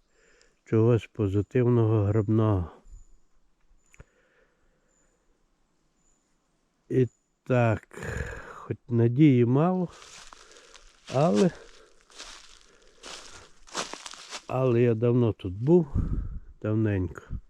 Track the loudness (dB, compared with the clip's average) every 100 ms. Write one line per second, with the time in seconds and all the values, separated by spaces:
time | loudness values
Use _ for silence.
0 | _ _ _ _ _ _ -2 2 4 2
1 | -2 -6 -4 -2 -2 0 2 2 2 2
2 | 0 0 0 0 2 0 -4 -10 -20 -20
3 | -20 -20 _ _ _ _ _ _ _ -20
4 | -20 _ _ _ _ _ _ _ _ _
5 | _ _ _ _ _ _ _ _ _ _
6 | _ _ _ _ _ _ _ _ -4 0
7 | 0 _ _ _ -2 0 2 0 -6 -14
8 | -10 -8 -8 -12 -16 -16 -12 -12 -4 0
9 | 2 4 4 6 4 2 0 -2 -6 -10
10 | -20 -20 -20 -20 -20 -20 -20 -20 -20 _
11 | -6 0 0 2 0 -2 -18 -20 -20 _
12 | _ -20 -20 -20 -20 -20 _ _ _ _
13 | -20 -20 -20 -20 -20 -20 -14 -12 -10 -12
14 | -18 -20 -18 -18 -8 -2 2 4 2 2
15 | 2 2 2 0 -8 -4 2 2 2 -2
16 | -2 -4 -6 -10 -14 -10 -4 0 0 -2
17 | -4 -8 -12 -14